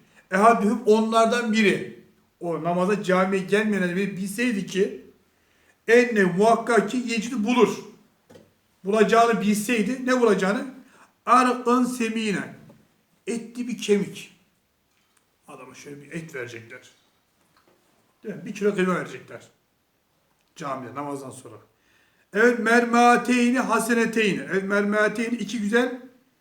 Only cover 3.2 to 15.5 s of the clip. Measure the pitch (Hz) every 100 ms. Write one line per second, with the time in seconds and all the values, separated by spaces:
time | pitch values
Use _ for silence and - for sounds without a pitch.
3.2 | 190 196 - 202 220 196 180 175 202 170
4.2 | 196 214 247 202 - 180 240 - - _
5.2 | _ _ _ _ _ _ - 233 233 214
6.2 | 180 170 220 220 233 226 - 254 220 233
7.2 | 233 240 208 247 208 - - - _ _
8.2 | _ - _ _ _ _ 185 214 202 226
9.2 | 233 202 196 208 - 233 202 262 254 254
10.2 | 226 185 185 233 277 - - _ - _
11.2 | - 247 254 247 240 247 240 - 226 220
12.2 | 220 170 - - - - _ _ _ _
13.2 | - 233 - 247 247 196 - 202 175 -
14.2 | - _ _ _ _ _ _ _ _ _
15.2 | _ _ -